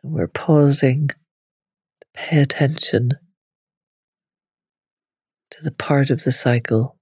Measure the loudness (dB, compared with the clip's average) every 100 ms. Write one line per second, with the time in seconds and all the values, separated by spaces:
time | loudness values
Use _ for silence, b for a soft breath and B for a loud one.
0 | -6 -6 -6 -6 2 4 6 4 0 0
1 | -2 -6 _ _ _ _ _ _ _ _
2 | _ -16 -2 2 2 0 -2 -2 -2 -2
3 | 0 -4 _ _ _ _ _ _ _ _
4 | _ _ _ _ _ _ _ _ _ _
5 | _ _ _ _ _ -12 -12 -10 -2 0
6 | 0 0 -2 -2 0 0 0 0 -2 _